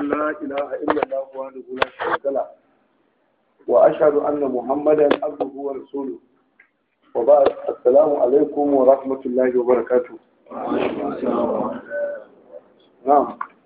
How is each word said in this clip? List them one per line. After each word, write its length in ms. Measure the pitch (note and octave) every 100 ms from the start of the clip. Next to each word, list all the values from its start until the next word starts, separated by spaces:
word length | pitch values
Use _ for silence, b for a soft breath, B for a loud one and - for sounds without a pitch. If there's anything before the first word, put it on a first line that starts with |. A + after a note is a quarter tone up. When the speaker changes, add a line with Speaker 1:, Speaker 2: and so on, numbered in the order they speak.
| C#3+
Speaker 1:
لا 200 | D3 D3+
إله 380 | D3+ D#3 C#3 C#3 C3+
إلا 280 | D3 D3+
الله 200 | C3 C3+ - C4
وحده 280 | C4+ C4 A#3+
لا 140 | C3 - -
شريك 260 | D#3+ D#3 C#3
له. 200 | C3+ G#2+ - _ _ _ _ _ _ _ _ _ _ -
وأشهد 480 | B2 - D3+ D#3 D3
أن 240 | D3 D3
محمدا 800 | C#3 B2 A#2 C#3+ D3 D3+ D3 C3+ D3+
عبده 260 | C#3+ C#3+ C3+
ورسوله. 640 | C#3 C3+ - C#3 C3 A#2 _ _ _ _ _ _ _ _ _ A#2+
وبعد، 320 | A2+ C#3+ C#3 - -
السلام 460 | - B2 C3+ D#3 C#3+
عليكم 580 | B2+ C#3 D3 D3 C#3+
ورحمة 480 | C#3 B2+ C3+ C3+ C3+ C3+
الله 340 | B2 B2+ B2
وبركاته. 560 | A#2+ B2 A#2 B2 - A2+ _ _ _
Speaker 2:
وعليكم 600 | - - - - - C#3+
السلام. 680 | - B2 - A#2 - - - - D5 C#5+ D5 - _ _ - _ _ _ _ B2+
Speaker 1:
نعم. 220 | C#3+ G#2 - - _